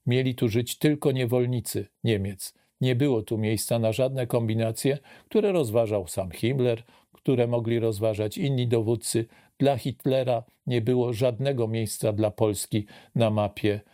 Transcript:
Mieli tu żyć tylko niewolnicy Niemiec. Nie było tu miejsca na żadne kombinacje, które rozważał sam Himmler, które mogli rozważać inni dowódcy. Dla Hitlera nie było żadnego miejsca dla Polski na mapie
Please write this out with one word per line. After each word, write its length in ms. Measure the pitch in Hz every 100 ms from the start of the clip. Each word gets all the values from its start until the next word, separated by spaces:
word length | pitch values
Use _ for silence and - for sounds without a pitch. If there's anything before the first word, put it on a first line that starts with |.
| -
Mieli 300 | 127 131 123
tu 140 | 120
żyć 280 | 110 120 -
tylko 340 | 151 147 147
niewolnicy 760 | 131 120 123 123 123 - 104 101 _
Niemiec. 500 | 120 104 98 95 - _ _ -
Nie 140 | 131 123
było 260 | 143 117
tu 160 | 104 113
miejsca 420 | 110 107 - 117
na 120 | 110
żadne 360 | 110 131 135 120
kombinacje, 680 | 123 113 110 113 113 139 139 - - -
które 260 | 220 208
rozważał 560 | 180 120 117 110 104 85
sam 240 | - 92
Himmler, 520 | - 117 135 123 117 - _ _
które 340 | _ - 123 120
mogli 320 | 120 113 117
rozważać 580 | 113 101 110 104 107 -
inni 300 | 147 131 120
dowódcy. 580 | 117 110 117 - 117 113 - _ -
Dla 200 | 139 131
Hitlera 640 | 135 - 143 135 123 117 - _ -
nie 140 | 120
było 320 | 110 123 120
żadnego 540 | 110 127 113 139 131 113
miejsca 460 | 113 107 - 113
dla 180 | 104 107
Polski 540 | - 110 101 - 110 104 - - -
na 140 | 113
mapie 520 | 107 104 - 107 101 -